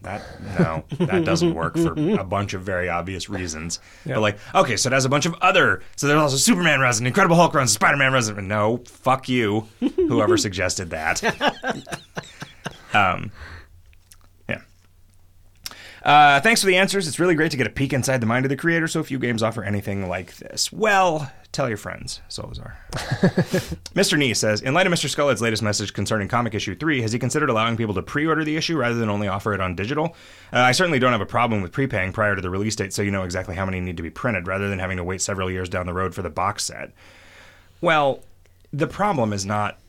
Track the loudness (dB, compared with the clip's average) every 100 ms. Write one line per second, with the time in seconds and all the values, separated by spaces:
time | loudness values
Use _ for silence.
0 | -12 -12 -12 -14 -4 0 0 -2 -6 -4
1 | 0 0 0 2 0 0 -2 0 0 0
2 | 0 0 -2 -4 -2 -6 -4 -2 -2 -2
3 | -4 -8 -8 -6 -6 -8 -8 -10 -12 -14
4 | -6 -2 0 -2 -2 0 2 0 0 2
5 | 2 0 0 2 2 4 4 2 -4 -4
6 | 2 4 4 2 2 4 4 4 2 2
7 | 0 2 6 6 6 4 2 2 2 4
8 | 4 2 0 -4 -2 0 2 0 -6 -4
9 | 0 0 0 0 2 0 -2 -4 -2 0
10 | 2 4 4 4 2 -2 -2 -2 -6 -6
11 | -4 -4 -4 -2 -2 -2 -6 -8 -10 -14
12 | -12 -14 -14 -16 -20 -16 -16 -16 -2 2
13 | 2 0 -6 -12 -16 -16 -20 -20 -20 -20
14 | _ -20 -20 _ -8 -8 -10 -20 -20 _
15 | -20 -20 -20 -20 -20 -18 -18 -16 -20 -4
16 | 6 8 10 8 6 4 4 4 4 0
17 | -2 0 2 4 2 0 -2 -2 0 0
18 | 0 0 2 0 0 0 0 2 0 -2
19 | -4 -2 -2 0 0 -2 -2 -2 -2 -4
20 | -4 -6 -8 -14 -12 -6 -6 -2 2 4
21 | 4 0 -6 -12 -10 -4 -2 -4 -8 -10
22 | -10 -12 -12 -12 -10 -12 -14 -16 -10 -8
23 | -4 0 2 2 0 -2 -4 -10 -6 0
24 | 2 2 2 2 0 0 0 2 2 2
25 | 0 0 2 2 0 0 0 -2 -4 -4
26 | -2 -2 0 -2 -2 -4 -6 -4 -2 0
27 | 0 -2 -2 0 2 2 0 0 -2 -2
28 | -4 -2 0 0 -2 -2 -2 0 0 0
29 | 0 -2 -2 -2 -2 -2 -2 -4 -4 -2
30 | -4 -6 -20 -20 -2 2 4 4 2 2
31 | 2 2 0 0 0 0 -2 -4 -2 -2
32 | -2 0 0 0 -2 -2 -2 -2 -4 -2
33 | 0 0 -2 -4 -6 -4 -4 -4 -4 -6
34 | -8 -6 -4 -2 -4 -4 -2 -4 -4 -4
35 | -4 -4 -4 -2 -4 -4 -4 -4 -4 -4
36 | -4 -4 -8 -4 -2 -2 -6 -10 -14 -16
37 | -20 -20 -20 -20 -20 -20 -20 _ 2 4
38 | 2 0 -8 -20 -20 _ -10 -4 -4 0
39 | 0 2 0 -2 -2 -2 -2 -6